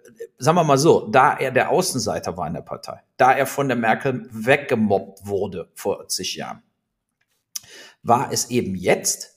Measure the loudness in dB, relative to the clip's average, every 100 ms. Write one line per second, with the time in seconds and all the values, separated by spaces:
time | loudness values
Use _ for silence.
0 | -18 _ -20 _ 2 2 4 4 6 4
1 | 4 4 4 2 0 0 2 0 0 -2
2 | -4 -4 -6 -8 -8 -8 -10 -14 -14 -18
3 | _ 2 4 4 0 -2 -2 0 0 0
4 | -2 -4 -8 -6 2 2 2 0 2 0
5 | -2 -12 -6 -4 -4 -8 -14 -8 -6 -6
6 | -6 -8 -8 -10 -12 -14 _ _ _ _
7 | _ _ _ _ _ -18 -18 -20 -20 _
8 | 0 2 2 -4 -2 -2 -2 -2 0 0
9 | 0 -6 -10